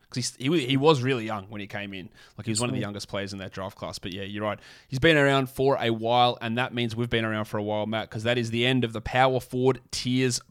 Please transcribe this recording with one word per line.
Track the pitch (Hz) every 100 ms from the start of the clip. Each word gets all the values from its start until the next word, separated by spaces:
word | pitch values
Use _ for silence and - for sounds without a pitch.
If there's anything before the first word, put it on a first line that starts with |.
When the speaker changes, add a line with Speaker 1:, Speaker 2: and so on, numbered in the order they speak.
| _
Speaker 1:
'cause | 131 120 -
he, | 131
he, | 170
he | 127 139
was | 147 143
really | 127 123 110
young | 107 98
when | 110
he | 98
came | 104 101
in. | 95 87 - - -
Like, |
he | 107
was | 110
one | 120
of |
the | -
Speaker 2:
Mm. |
Speaker 1:
youngest | 104 101 -
players | 101 98
in | 98
that | 95
draft | 95 95 -
class. | 85 -
But | 104
yeah, | 92
you're | 98 104
right. | 107 101 - - -
He's | 131
been | 160 151
around | 139 139 127
for | - 135 135
a | 117
while, | 113 113 123 123 120
and | 113 117
that | 127
means | 120 117
we've | 110 120
been | 117
around | 110 107 104
for | 107
a |
while, | 104 107 107
Matt, | 110 -
'cause | 107
that | 113 123
is | 113
the | 117
end | 123 131
of | 117
the | 110
Power | - 127 131 127
Forward | - 127 131 131 -
Tiers | - 127 127 131 120 -